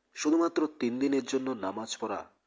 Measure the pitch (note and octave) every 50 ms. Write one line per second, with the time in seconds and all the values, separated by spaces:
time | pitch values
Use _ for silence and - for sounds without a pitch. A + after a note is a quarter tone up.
0 | _ _ _ - - D3+ D#3 E3 E3+ E3 E3 E3 D#3 D3+ - - B2+ A#2+ A#2+ B2+
1 | C#3 C#3 C#3 C3+ B2 - C3+ C3 C3 C3 B2+ A2 F#2+ F#2+ G2 A2 G#2+ - - -
2 | A#2 G#2 G2+ F2+ - - _ _ _